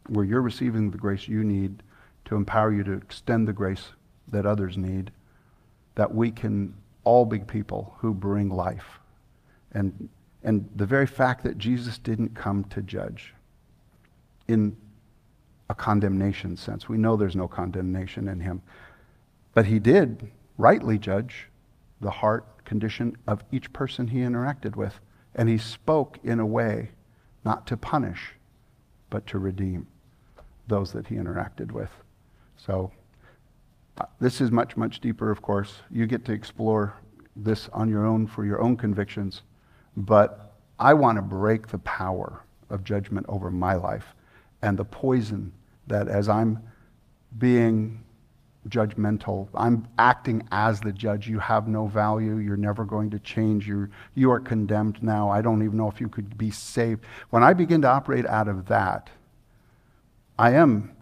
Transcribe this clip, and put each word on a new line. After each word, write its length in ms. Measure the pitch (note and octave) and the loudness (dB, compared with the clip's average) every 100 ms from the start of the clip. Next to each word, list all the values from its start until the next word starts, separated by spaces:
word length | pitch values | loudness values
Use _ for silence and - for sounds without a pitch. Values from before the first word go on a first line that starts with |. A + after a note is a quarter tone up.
| - | -4
where 160 | G#2+ | 0
you're 180 | G2 A#2+ | 2 2
receiving 500 | B2 - B2+ A2 G#2+ | 0 -2 -2 0 -2
the 60 | G#2 | -2
grace 300 | G#2 G2 - | -4 -4 -4
you 160 | G#2+ | -2
need 400 | G#2+ G2+ G2 G2 - _ - _ | 0 0 -2 -6 -18 _ -20 _
to 120 | - G#2+ | -6 -4
empower 360 | G2+ A2 A2 | 0 2 2
you 120 | G#2 | 0
to 100 | G2 | -2
extend 520 | G2 - - - A#2 G#2+ | -6 -8 -10 -2 0 0
the 80 | |
grace 380 | G2+ F#2+ G2 - - _ _ - | -2 -4 -4 -10 -20 _ _ -8
that 160 | G#2 G2+ | -2 0
others 320 | G#2 F#2 F#2 | 0 -2 -4
need, 340 | F#2 F#2+ G2 - _ _ _ _ _ _ _ - | -4 -4 -6 -12 _ _ _ _ _ _ _ -2
that 200 | G#2 G#2+ | 0 2
we 160 | A#2 | -2
can 420 | A2 G#2+ G#2 G2 - - _ | -2 -4 -4 -4 -8 -20 _
all 220 | - A#2+ A#2 | 4 6 6
be 140 | A2 | 0
people 560 | G2+ G#2+ G#2 G2 G2+ - | -4 -6 -6 -8 -10 -6
who 140 | A2+ | -4
bring 360 | G2 G2+ G2+ G2+ | -2 -2 0 0
life. 500 | F2+ F2+ - - - _ _ _ _ _ _ _ | -2 -4 -4 -10 -20 _ _ _ _ _ _ _
And, 380 | G#2 G2 - - _ _ _ | -4 -4 -4 -14 _ _ _
and 260 | - G#2+ - G2+ | -2 -2 -2 -4
the 100 | G2+ | 0
very 220 | C3+ C3+ | 2 2
fact 360 | - B2+ B2 | 2 0 0
that 140 | - - | -6 -4
Jesus 400 | G#2 B2 A#2+ A2+ | -2 -2 -4 -10
didn't 380 | - A2 A2+ A2+ | -4 -2 -2 -4
come 300 | - G2+ G2 | -4 -4 -4
to 160 | - | -8
judge 520 | F#2+ G2 G2+ A2 - - _ _ _ _ _ _ _ _ _ _ - | -8 -8 -8 -12 -18 -20 _ _ _ _ _ _ _ _ _ _ 0
in 260 | A#2 G#2 G#2 - - _ _ _ _ _ _ - | 2 2 -2 -16 -20 _ _ _ _ _ _ -12
a 60 | - | -6
condemnation 840 | - G#2+ G2+ F#2+ G2 G2+ F#2 F2 | 0 2 2 0 0 -2 -6 -10
sense. 320 | - - - | -10 -10 -4
We 80 | A2+ | 0
know 180 | A2 A2 | 2 2
there's 200 | G2+ F#2 | 0 -2
no 120 | F2+ | -4
condemnation 800 | - F#2 F#2 F#2 F#2 F#2 - G2 | -6 -6 -4 -4 -4 -6 -8 -8
in 140 | F#2 | -6
him. 200 | F#2 F#2 - - - - _ _ _ _ _ | -6 -8 -12 -20 -20 -20 _ _ _ _ _
But 140 | - G#2 | 2 4
he 120 | A2 | 4
did 500 | G#2 F3 C#3+ A2 - - _ - | 6 6 6 0 -12 -20 _ 4
rightly 400 | A#2 A3 C3 G#2+ | 6 6 4 -2
judge 500 | G#2 G2 B2+ - - _ _ _ _ - | 0 -2 -2 -10 -20 _ _ _ _ -10
the 100 | G2+ | -8
heart 540 | - G#2+ A#2 - - - | -2 0 0 -4 -18 -6
condition 500 | G#2+ G#2+ - A#2 - - | -2 -2 -2 -6 -4 -4
of 180 | G#2+ - | -4 -4
each 180 | C3 - | -8 -6
person 360 | - C3 - B2 | -6 -6 -4 -4
he 120 | B2 | -2
interacted 560 | B2 A#2+ B2+ C#3+ G#2+ G#2+ | -2 -2 -2 -4 -6 -6
with. 240 | G2+ - - _ _ | -6 -8 -18 _ _
And 140 | - A2+ | 0 2
he 100 | A2+ | 2
spoke 600 | - - - D#3 C3+ - | -2 -8 0 0 0 -6
in 180 | A#2 A#2 | -4 -2
a 40 | A2 | 0
way 460 | A#2 A2+ A2 A2+ - _ _ _ _ G#2+ | 0 0 -2 -6 -14 _ _ _ _ -4
not 200 | A2 - | -4 -4
to 100 | A2+ | -8
punish, 560 | - D#3 A2+ F2 - - _ _ _ _ _ _ - | -2 -2 -2 -6 -14 -20 _ _ _ _ _ _ -10
but 160 | G#2 - | -10 -6
to 120 | G2+ | -6
redeem 480 | F#2+ F#2+ F#2+ F2+ - _ _ _ _ - - - - | -4 -4 -4 -4 -8 _ _ _ _ -20 -20 -16 -4
those 240 | G#2+ - | -2 -2
that 160 | - G#2 | -6 -8
he 80 | A2 | -6
interacted 560 | F2+ F#2+ - - A1+ | -6 -6 -8 -10 -10
with. 180 | - - - - _ _ _ _ _ | -8 -10 -14 -20 _ _ _ _ _
So, 340 | - F#2+ F#2 - _ _ - _ _ _ _ _ _ - | -6 -4 -4 -10 _ _ -20 _ _ _ _ _ _ -12
uh, 60 | - - | -12 -2
this 220 | B2 - | -2 0
is 100 | B2+ | 0
much, 240 | A#2 A#2+ - | 2 0 -2
much 240 | A2+ - | -4 -4
deeper, 320 | B2 A2+ G#2+ | -6 -4 -2
of 100 | G#2 | -2
course. 400 | - G2+ G2 - - | -2 -2 -2 -10 -10
You 160 | B2 A2+ | -4 -2
get 180 | A#2+ A#2+ | -2 -4
to 80 | |
explore 600 | G#2+ - - A2 G#2+ G2+ - - - - - | -6 -8 -4 0 2 0 -6 -20 -20 -20 -6
this 340 | G#2+ G#2+ - | -2 -2 -4
on 180 | - A2 | -2 0
your 160 | G#2 A2 | 2 2
own 220 | A2 A2 | 2 0
for 180 | - G#2 | -2 -2
your 160 | G2+ | 0
own 160 | A2+ A#2+ | 2 2
convictions. 680 | A2 G#2 G2+ - G2 - - _ _ _ _ - | 0 -2 -2 -4 -8 -8 -18 _ _ _ _ -6
But 600 | G2 G#2+ G#2+ - - - _ - | 4 8 8 4 -20 -20 _ 2
I 140 | B2 | 6
want 240 | D3+ C3 G#2+ | 8 6 2
to 40 | |
break 460 | G2 F#2+ G#2 A2+ - | -2 0 2 2 -2
the 100 | F#2+ | -10
power 600 | - - F#2+ F#2+ F#2+ - - _ - | -8 -6 -4 -4 -6 -12 -18 _ -10
of 140 | G#2 | -8
judgment 420 | F#2+ G2+ G2+ G2+ - | -4 -4 -2 -6 -4
over 200 | G#2 F#2 | -6 -4
my 240 | F2+ F#2 F#2+ | -2 0 0
life 400 | E2+ - - - _ _ _ _ | 0 -6 -10 -20 _ _ _ _
and 160 | G#2+ G2 | -2 0
the 80 | G#2 | -4
poison 680 | - C3+ B2+ G#2+ G2+ F#2 - _ _ - | -4 0 2 0 -4 -8 -14 _ _ -4
that 200 | G#2 G2 | -2 0
as 200 | G2+ G#2 | 0 2
I'm 340 | G#2+ A2+ A2 - - _ _ _ _ - A#2 | 2 2 0 -6 -20 _ _ _ _ -18 0
being 680 | B2 A#2+ A#2 A2 A2 A2+ - _ _ _ _ _ - | 4 6 4 2 0 -6 -18 _ _ _ _ _ -6
judgmental, 800 | A#2 G#2+ G#2 G#2 G#2+ - F#2+ G2+ | -2 0 0 -2 -2 -2 -6 -6
I'm 340 | - A#2 A#2 A#2 - | -2 2 0 0 4
acting 500 | A#2+ B2+ - A2+ - | 6 4 2 -4 -2
as 300 | F#2+ A2 G#2 | 0 2 0
the 100 | G#2+ | -2
judge. 360 | G2 A2 G#2 G#2+ | -4 -2 -2 -4
"You 120 | A2 | -4
have 280 | - A2 A2 | 0 0 0
no 200 | G#2+ A2 | -2 0
value. 500 | G#2+ G#2+ G#2+ A2 G#2+ | 0 0 0 0 -2
You're 200 | G#2 G2+ | -2 0
never 280 | G#2 G#2 G#2 | 0 -2 -2
going 260 | G#2+ G#2+ | -2 -2
to 80 | G#2 | -4
change. 480 | - - A2 G#2 G#2 | -6 0 2 2 0
You're, 220 | G2+ G2+ - - - | -4 -4 -8 -8 2
you 140 | C3 | 4
are 80 | A#2+ | 4
condemned 600 | C3 A2+ G#2 G#2+ G#2+ G#2 | 2 -2 0 2 0 -2
now. 280 | A2+ G#2+ G#2 | 0 0 2
I 120 | G2+ | 2
don't 220 | A2+ G#2+ | 2 2
even 140 | G#2+ G#2+ | 2 0
know 120 | G#2+ | -2
if 120 | - | -4
you 80 | A2 | -8
could 280 | - G2+ G#2+ | -8 -10 -6
be 140 | A2 | -6
saved." 540 | - - - A#2 A2 - - - | -6 -8 -2 -2 -2 -8 -20 -2
When 140 | A#2 | 6
I 100 | B2 | 8
begin 280 | F3+ E3 E3 | 8 6 4
to 40 | C3+ | 6
operate 380 | C3+ C#3 B2+ A#2 | 4 2 0 0
out 220 | G#2+ G#2 | 0 0
of 180 | F#2+ F#2 | -2 0
that, 440 | G#2+ F#2+ F#2+ - - _ _ _ _ _ _ _ _ _ _ _ - | 0 2 -2 -8 -20 _ _ _ _ _ _ _ _ _ _ _ 4
I 140 | A#2 | 6
am 400 | C3 D#3+ G#2+ G#2 - | 8 6 6 0 -10